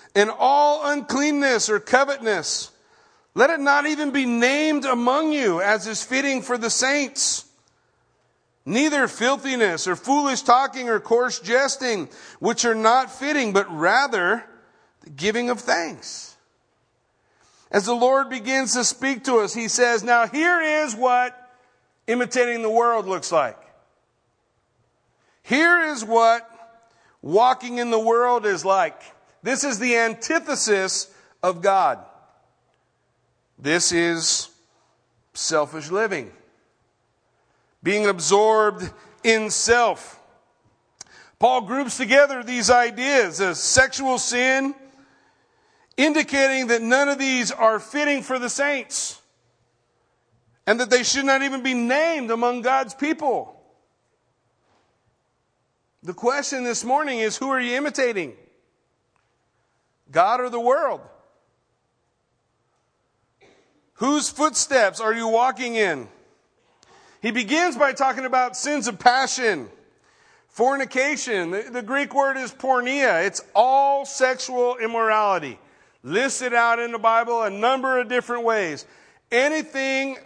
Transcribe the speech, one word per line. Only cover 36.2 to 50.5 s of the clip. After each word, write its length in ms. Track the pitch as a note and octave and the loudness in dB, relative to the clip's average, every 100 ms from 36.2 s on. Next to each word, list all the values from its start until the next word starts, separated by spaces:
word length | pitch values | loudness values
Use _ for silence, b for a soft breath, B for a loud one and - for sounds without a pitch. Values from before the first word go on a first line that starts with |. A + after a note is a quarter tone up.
| G#2 - _ _ _ _ _ _ _ _ _ _ _ _ _ _ | -10 -18 _ _ _ _ _ _ _ _ _ _ _ _ _ _
Being 260 | F3 G#3 G#3 | -2 0 0
absorbed 840 | F3+ D3+ G3 A3 A3 G#3+ F#3 F3+ - B B | 0 2 4 6 4 2 0 -8 -14 B B
in 260 | A#3 A3 G#3+ | 2 2 2
self." 720 | - - A#3+ A3+ D3+ - - _ _ _ _ _ _ _ - B B B B | -2 2 4 2 0 -10 -20 _ _ _ _ _ _ _ -20 B B B B
Paul 220 | A#3+ B3+ | 2 2
groups 340 | G3 C4 B3+ - | -2 -4 -4 -4
together 480 | A3 C#4 C#4+ C4 | 2 4 4 2
these 260 | A#3 B3 F#3+ | -6 -2 4
ideas 680 | B3 A#3 A#3 C4 C#4 F#3+ D#3 | 4 4 0 0 2 2 0
as 240 | F#3+ D#3+ | -2 -2
sexual 560 | - B3+ C4 C4+ C4+ B3 | 2 4 4 2 -2 -2
sin, 560 | - B3 C4 C4 C4+ - - b b b b b b b b b b b | -2 0 2 2 -2 -6 -16 b b b b b b b b b b b
indicating 720 | D4+ D4+ - C#4 C4+ C4 A#3+ | 2 2 0 2 2 2 0
that 140 | A#3 | 0
none 260 | A3+ C4 C#4+ | 2 2 2
of 120 | C#4 | 0
these 320 | C4+ B3+ G#3 | 0 -2 -2
are 260 | - A3 A3 | 0 2 2
fitting 420 | - D4 D4 C#4 | -4 -2 0 -2
for 160 | - B3+ | -4 -6
the 120 | A#3+ | -4
saints 720 | - C#4+ C#4 G#3+ - - - _ _ _ _ _ _ _ _ _ _ _ _ _ | -2 -2 -4 -6 -8 -8 -12 _ _ _ _ _ _ _ _ _ _ _ _ _